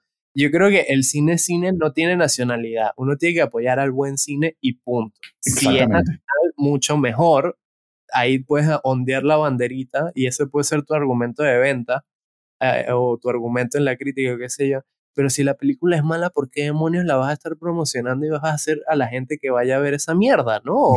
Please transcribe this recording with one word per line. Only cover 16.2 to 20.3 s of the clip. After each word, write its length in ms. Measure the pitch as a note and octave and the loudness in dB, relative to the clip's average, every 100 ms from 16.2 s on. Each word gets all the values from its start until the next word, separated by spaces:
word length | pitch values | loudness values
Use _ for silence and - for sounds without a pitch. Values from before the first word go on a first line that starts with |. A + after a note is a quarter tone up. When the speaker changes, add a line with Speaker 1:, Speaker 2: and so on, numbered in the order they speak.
| F3 | -2
Speaker 1:
¿por 200 | D3 C3+ | -4 -4
qué 140 | D3 | -4
demonios 400 | D3 D3+ D#3+ F3 F3 | -2 0 0 0 0
la 100 | C3+ | 0
vas 140 | C3+ | 0
a 20 | |
estar 240 | D3 E3 D#3 | -4 -8 -6
promocionando 680 | E3+ E3+ D3+ B2+ A#2+ C3 D3+ | -4 -2 -2 -4 -4 -2 -2
y 40 | |
vas 140 | D3+ | -2
a 80 | D#3 | -2
hacer 300 | D3+ D#3 D3+ - | -2 -2 -4 0
a 80 | D3+ | 0
la 120 | A#2+ | 0
gente 300 | B2+ B2+ D3+ | -4 -8 -6
que 100 | C3+ | -2
vaya 260 | B2 B2+ C3+ | 0 2 0
a 40 | |
ver 140 | C#3+ | 0
esa 200 | C#3+ - | -2 0
mierda? 460 | F3 A#3+ | 2 4